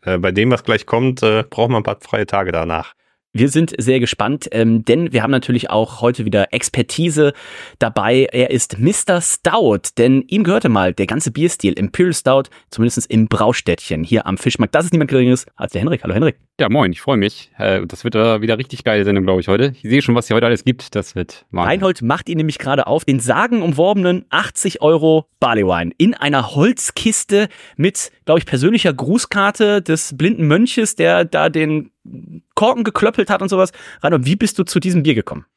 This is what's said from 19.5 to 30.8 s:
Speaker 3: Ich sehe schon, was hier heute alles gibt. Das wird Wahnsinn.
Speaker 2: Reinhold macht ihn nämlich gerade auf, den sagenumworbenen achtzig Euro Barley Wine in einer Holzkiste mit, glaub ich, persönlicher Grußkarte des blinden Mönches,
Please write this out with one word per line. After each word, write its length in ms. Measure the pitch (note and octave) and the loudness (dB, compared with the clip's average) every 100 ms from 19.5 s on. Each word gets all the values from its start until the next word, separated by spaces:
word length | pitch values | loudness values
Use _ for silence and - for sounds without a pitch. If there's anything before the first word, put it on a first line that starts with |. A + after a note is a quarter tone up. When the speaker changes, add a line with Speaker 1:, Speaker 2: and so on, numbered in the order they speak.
| G2+ C3+ | 0 0
Speaker 3:
Ich 80 | B2+ | -2
sehe 180 | G#2+ C3 | 0 0
schon, 140 | C#3 | 2
was 120 | A#2+ - | 0 2
hier 80 | |
heute 120 | A2+ A#2 | 0 2
alles 180 | A#2 | 0
gibt. 320 | - B2+ - G#2 | 0 -4 -4 -6
Das 180 | G2 | -6
wird 300 | - F2 - _ | -8 -10 -12 _
Wahnsinn. 180 | F2+ F2 | -2 0
Speaker 2:
Reinhold 320 | F3 F#3+ F3+ | 0 0 -2
macht 300 | A#2 D3+ - | -2 -2 -2
ihn 80 | E3 | -4
nämlich 200 | D#3 - | -2 -4
gerade 280 | - C#3 - | -2 -2 0
auf, 180 | C#3+ | -2
den 160 | - B2+ | 0 -2
sagenumworbenen 1040 | A#2 A#2+ A3+ A#3 E3+ C3+ F3 G#3 F3+ F3+ - | 0 0 2 0 0 2 2 2 0 0 -2
achtzig 500 | D#3 - - G3 - | -4 -2 -4 -6 0
Euro 480 | D3+ D#3+ D#3+ D#3+ D#3 _ | 2 4 4 2 0 _
Barley 280 | C3 A2+ F#2+ | 0 2 2
Wine 260 | F2 E2+ - | 0 -2 0
in 160 | G3 | 0
einer 420 | - C#3+ C#3+ A#2 C#3 | 0 0 0 0 2
Holzkiste 920 | F3+ B3 - - A3+ G#3+ - G3+ G#3 - - - | 2 2 -6 -4 -2 -2 0 0 0 -6 -20 -2
mit, 340 | E3 - - _ | -2 -2 -12 _
glaub 140 | - E3 | 0 0
ich, 80 | - | 2
persönlicher 460 | C3 D3+ A3+ F#3 | 0 2 2 0
Grußkarte 920 | C3 B2+ A3 - G#3 G3 G3+ G#3 G#3 | -2 0 -2 0 0 0 2 2 2
des 340 | E3 D#3+ - C3+ | 0 -4 -4 -2
blinden 320 | E3 A3 D#3+ | -2 0 2
Mönches, 480 | D#3+ B3 - | 4 2 2